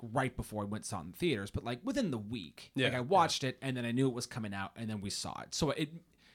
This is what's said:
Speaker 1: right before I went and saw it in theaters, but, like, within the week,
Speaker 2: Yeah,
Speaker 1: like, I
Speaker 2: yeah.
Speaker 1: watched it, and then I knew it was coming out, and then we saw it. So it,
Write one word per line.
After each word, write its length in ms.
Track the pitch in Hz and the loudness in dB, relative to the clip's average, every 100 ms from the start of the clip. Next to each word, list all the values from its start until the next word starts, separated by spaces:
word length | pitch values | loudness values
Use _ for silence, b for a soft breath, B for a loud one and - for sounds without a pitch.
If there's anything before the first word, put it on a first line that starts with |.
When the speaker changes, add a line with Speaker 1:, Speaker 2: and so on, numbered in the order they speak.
| 120 | -2
Speaker 1:
right 240 | 127 131 - | 0 0 -2
before 280 | 110 107 | -4 -4
I 20 | 101 | -2
went 160 | 104 | -4
and 20 | - | -4
saw 140 | 98 | -6
it 60 | 80 | -6
in 60 | |
theaters, 380 | - 170 113 98 | 0 2 2 0
but, 120 | - | -4
like, 160 | 120 123 226 | -4 -4 -2
within 260 | 277 208 | 0 0
the 60 | 117 | -2
week, 540 | 104 120 78 - - 135 | -4 -6 -8 -14 -6 2
Speaker 2:
Yeah, 100 | 123 | 2
Speaker 1:
like, 60 | 127 | 2
I 20 | |
Speaker 2:
yeah. 60 | |
Speaker 1:
watched 420 | 123 190 - - 131 | 6 6 6 4 -2
it, 120 | - | -2
and 160 | 135 127 | -4 -2
then 80 | 120 | 0
I 60 | |
knew 180 | 120 135 | 4 4
it 40 | |
was 120 | 120 - | 2 -4
coming 280 | - 107 | -4 -4
out, 180 | 98 98 - | -4 -6 -4
and 140 | 113 | -4
then 100 | 107 | -2
we 100 | 98 | -2
saw 300 | - - - | -4 -4 -6
it. 160 | - - | -6 0
So 140 | 151 | 2
it, 200 | - 151 165 - _ b | 2 -4 -6 -18 _ b